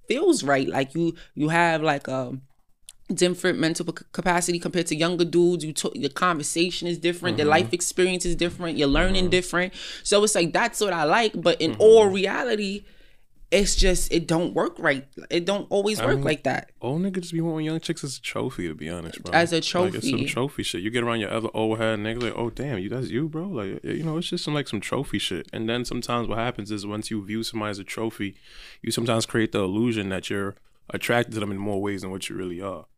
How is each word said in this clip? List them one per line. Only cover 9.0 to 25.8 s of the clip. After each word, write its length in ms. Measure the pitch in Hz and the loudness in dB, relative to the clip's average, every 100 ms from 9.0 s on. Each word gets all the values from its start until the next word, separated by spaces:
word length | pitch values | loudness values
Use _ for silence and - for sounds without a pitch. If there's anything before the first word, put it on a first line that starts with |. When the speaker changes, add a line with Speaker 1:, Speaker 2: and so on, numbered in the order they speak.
| 185 185 | 4 4
Speaker 2:
Mm-hmm. 60 | 185 | 4
Speaker 1:
different. 440 | 180 180 170 185 - - - | 2 2 -2 -2 -6 -14 -10
So 200 | - 202 | 2 4
it's 100 | 208 | 4
like, 200 | 196 170 | 4 2
that's 260 | 180 226 - | 2 0 0
what 140 | 202 | 0
I 100 | 170 | 2
like. 280 | 151 214 220 - | 2 4 2 2
But 200 | 170 - | 0 2
in 120 | - | 0
Speaker 2:
Mm-hmm. 100 | 107 | 6
Speaker 1:
all 240 | 220 220 202 | 10 12 10
reality, 800 | 190 190 262 254 214 196 202 - - - - - - - | 4 0 -2 -2 -2 -2 -6 -12 -20 -20 -20 -20 -20 0
it's 260 | 185 196 - | 2 4 4
just, 340 | 190 175 - | 4 4 2
it 140 | 165 165 | 0 2
don't 280 | 165 156 | 0 2
work 200 | 180 262 - | 0 -2 0
right. 280 | 160 135 - - - | 0 0 -4 -16 -4
It 140 | 175 | -2
don't 220 | 175 202 - | 0 -2 0
always 300 | 202 202 214 | 0 0 0
Speaker 2:
I 60 | 123 | 2
Speaker 1:
work 100 | 139 | 2
Speaker 2:
mean, 80 | |
Speaker 1:
like 180 | 143 156 | 0 0
that. 280 | 131 - - _ | -2 -4 -6 _
Speaker 2:
old 220 | 120 156 | -4 -2
niggas 180 | 196 185 | -2 -4
just 120 | 170 | -4
be 80 | 165 | -4
wanting 240 | 165 156 156 | -2 -2 -4
young 120 | 160 | -4
chicks 240 | - 165 | -4 -6
as 140 | 143 131 | -8 -8
a 40 | |
trophy, 440 | - 107 123 - 85 | -8 -6 -6 -4 -6
to 60 | |
be 140 | 76 78 | -6 -8
honest, 340 | 87 82 - | -8 -8 -12
bro. 100 | - | 0
Speaker 1:
As 180 | 165 170 | 2 2
a 40 | 165 | 0
Speaker 2:
Like, 60 | |
it's 80 | - | 0
some 200 | 175 185 | 0 0
Speaker 1:
trophy. 320 | - 131 120 | 0 -2 -2
Speaker 2:
trophy 380 | 139 - 139 - | -2 -2 -4 -4
shit. 160 | 104 90 | -6 -4
You 100 | 104 | -2
get 140 | 123 | -2
around 160 | 120 117 | 0 -2
your 100 | 98 | -2
other 200 | 110 110 | -2 -2
old 240 | 110 110 113 | 0 0 2
head 200 | 113 107 | 0 0
nigga, 220 | 110 117 | -2 -4
like, 100 | 117 - | -4 -2
"Oh, 140 | 117 | -4
damn, 280 | - 139 104 | -4 -4 -4
you, 100 | 98 | -4
that's 220 | 123 98 | -4 -4
you, 180 | 113 156 | -2 -4
bro?" 160 | 156 196 | -4 -6
Like, 380 | 135 98 - | -6 -6 -6
you 180 | - 107 | -6 -4
know, 140 | 160 160 | -4 -4
it's 120 | 170 | -4
just 140 | 180 | -4
some, 100 | - | -2
like, 120 | 147 135 | -4 -4
some 140 | 101 | -6
trophy 380 | - 123 - 101 | -4 -4 -2 -4
shit. 260 | - 82 - | -2 -4 -6
And 160 | 110 110 | -6 -4
then 160 | 120 | -2